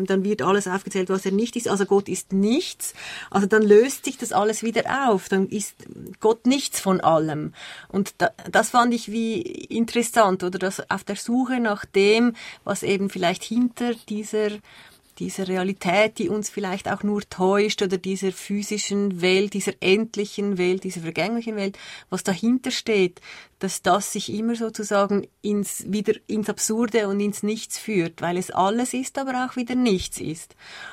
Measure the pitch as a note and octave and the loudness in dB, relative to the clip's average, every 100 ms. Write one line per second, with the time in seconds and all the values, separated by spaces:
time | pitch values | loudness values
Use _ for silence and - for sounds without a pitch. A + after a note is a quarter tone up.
0 | F#3+ G3 F#3+ G#3+ D#3 G3+ F#3+ F#3+ - G3 | 0 0 0 0 2 2 0 -4 -4 -4
1 | F#3 F#3+ F#3+ G3 A#3 B3 - G3 G3 G3+ | 0 0 0 0 0 -2 -2 0 4 2
2 | G3+ F#3 - G3 G3+ C4+ - - - - | 2 -6 -2 2 4 2 0 -8 -12 -12
3 | - - - G3 G3 G#3+ G#3 G#3 C4 - | -14 -14 -4 0 4 4 8 8 8 0
4 | D4 - A3 - G#3 A3 A3+ A3+ - C4 | -6 -6 -2 0 0 0 -2 -2 -2 0
5 | C4+ F#3+ - F#3+ F#3+ G#3 - - - - | 2 2 2 0 0 -4 -8 -12 -18 -16
6 | - F#3+ G#3+ A3+ B3 C#4 - - G3 F#3+ | -16 0 2 4 2 2 0 -2 0 2
7 | - D#3+ D#3 D3+ D3+ - - - - F#3+ | 4 4 2 -2 -6 -10 -18 -18 -6 -2
8 | G3+ - - - - F#3+ A3+ B3 A#3+ A#3 | -2 -2 -2 -2 0 0 4 4 4 0
9 | G#3+ A3+ A3+ A3 - - - A3 A#3 A#3+ | -2 -4 -2 -2 -6 -10 -6 -2 0 0
10 | A#3 A#3 G#3 F#3 F3+ F#3 F#3 - - F#3+ | 2 4 4 4 -2 -2 -4 -4 -4 -6
11 | - G3+ - B3 B3 B3+ A3+ G#3 - G3 | -4 -8 -2 0 0 0 0 -2 0 4
12 | G3+ A3 A#3+ A3+ - - - G3+ - G3 | 6 6 4 2 -12 -12 -6 -4 0 0
13 | G3 F#3+ F3 F#3 - A3+ B3 - A#3+ A#3 | 0 0 -2 -2 -2 0 0 0 -4 -4
14 | - G#3 G#3 G#3+ G#3 G#3 - - - - | -6 -8 -4 0 0 -4 -14 -20 -20 -20
15 | _ - F3 - F#3 F#3 F#3 G3 F#3 F#3+ | _ -10 -8 -6 -4 -2 -2 -2 0 2
16 | A3 - G3 G#3 G#3 - F#3+ F#3 - G3+ | 2 0 -2 -2 -4 -6 -6 -4 -4 -4
17 | G#3 G#3 - - F#3 G3+ G#3+ - G3 F#3+ | -2 -2 -6 0 2 4 2 0 -2 -2
18 | F#3+ F#3+ F#3+ F#3+ - G3+ G3+ G#3 - G3+ | -2 -2 -4 -4 -6 -6 -4 -6 -2 0
19 | G3+ F3+ F#3 F#3+ G#3 G3+ G3 - E3+ G3+ | 0 0 2 4 2 -2 -4 -2 2 4
20 | A3+ G3+ G#3 - G3+ F#3 F3+ F#3 F#3+ F3+ | 2 -4 -6 -4 -2 0 0 0 -4 -8
21 | E3 E3 F3+ A#3 A3+ G#3+ G3 - - - | -6 -2 -2 -2 -4 -4 -6 -6 -16 -20
22 | - G#3+ - - A3+ B3+ C4 - - G#3 | -8 -4 -2 0 2 0 -2 -4 0 2
23 | F#3 - - - - _ F#3+ - C#4+ F#3+ | 2 -2 -18 -20 -20 _ -6 -2 2 2
24 | G3 G#3 - G#3 A3+ A#3 A3+ A3 G#3 G3+ | 0 -6 -6 -4 -2 -2 -4 -6 0 2
25 | G3 G3+ - _ G#3 G#3 G3 - - G#3 | 4 2 -2 _ -2 0 -2 -6 -4 -2
26 | G#3+ A3 - G#3+ G#3+ G3+ - A3 A#3+ A3+ | 0 -2 -2 -4 -2 -2 -2 0 2 2
27 | G3+ G3+ G#3 G3+ G#3 A3 - - - G#3 | 2 0 -2 -2 -4 -4 -6 -10 -2 0
28 | E3 - E3+ F3+ F3+ - F#3+ A#3 B3 B3+ | 0 -2 -2 -2 -2 0 2 2 -2 -4
29 | C4 - C4+ B3+ B3+ B3+ A#3+ B3+ B3 F#3 | -4 -4 -4 -4 -4 -4 -2 2 2 2
30 | - - - D#3+ - _ - - - | -2 -8 -8 -8 -14 _ -20 -18 -18